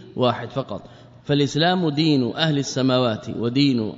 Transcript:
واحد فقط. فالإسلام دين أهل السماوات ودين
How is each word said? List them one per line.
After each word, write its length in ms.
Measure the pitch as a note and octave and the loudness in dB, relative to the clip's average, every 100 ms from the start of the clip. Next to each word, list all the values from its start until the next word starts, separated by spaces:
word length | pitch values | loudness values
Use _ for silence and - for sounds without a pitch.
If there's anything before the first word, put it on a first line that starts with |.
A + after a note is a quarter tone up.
| - - | -14 0
واحد 340 | B2 A#2 A#2+ | 0 0 -6
فقط. 320 | C#3 C3 G2 - - - - | -8 -8 -12 -14 -20 -20 -16
فالإسلام 640 | - C#3+ C#3 D3 E3+ F#3 D#3+ | -2 0 0 2 0 2 0
دين 440 | C#3+ D#3+ C#3+ A#2+ - | 0 2 2 0 -2
أهل 220 | D#3+ C#3+ | 0 0
السماوات 680 | C3+ C3+ C3 B2+ B2 G#2+ - | -2 0 2 2 2 -2 -6
ودين 640 | - A2+ B2+ C#3+ A#2+ G#2+ | -4 -2 2 4 2 -2